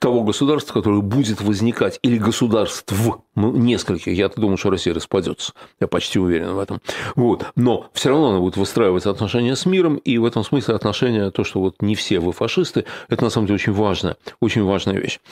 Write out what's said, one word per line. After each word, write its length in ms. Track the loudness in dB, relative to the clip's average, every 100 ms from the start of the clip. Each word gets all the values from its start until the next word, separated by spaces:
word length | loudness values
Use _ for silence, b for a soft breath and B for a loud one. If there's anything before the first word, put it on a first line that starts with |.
того 220 | 0 2
государства, 500 | 0 0 0 0 0
которое 260 | -2 2 2
будет 400 | 2 0 0 0
возникать, 580 | 0 0 0 0 -2 -2
или 160 | -2 0
государств, 720 | 0 0 0 2 0 -6 -6 0 0 -2 _
ну, 180 | 0 0
нескольких. 560 | 2 2 2 0 -4 -2
Я-то 280 | 0 0 0
думаю, 160 | 0 2
что 140 | 0
Россия 240 | 0 0
распадётся. 580 | -4 -2 -2 -2 -6 -10 -12 B B
Я 60 | -2
почти 320 | -2 -2 0
уверен 360 | 2 0 -2
в 40 | -6
этом. 220 | -6 -8 B B B
Вот. 300 | 0 2 2 -2
Но 340 | 0 2 0 -4
всё 180 | -4 0
равно 200 | 2 4
она 80 | 2
будет 160 | 0 0
выстраивать 500 | -2 2 2 2 0
отношения 480 | -2 -2 0 0 0
с 100 | 0
миром, 300 | 2 2 0
и 220 | 0 0
в 60 |
этом 200 | 2 0
смысле 300 | 0 -2 0
отношения, 560 | 0 0 0 0 2 0
то, 140 | -2
что 160 | -2 0
вот 220 | -2 0
не 120 | -2
все 240 | -2 0 0
вы 120 | 0
фашисты, 520 | -2 -2 0 0 -2 -4 B B
это 160 | 0
на 60 | 0
самом 160 | 2 2
деле 100 | 2
очень 160 | 2
важная, 440 | 2 2 0 -2 -4 B B
очень 240 | 0 2
важная 320 | 2 2 0 -2
вещь. 240 | -4 -8 B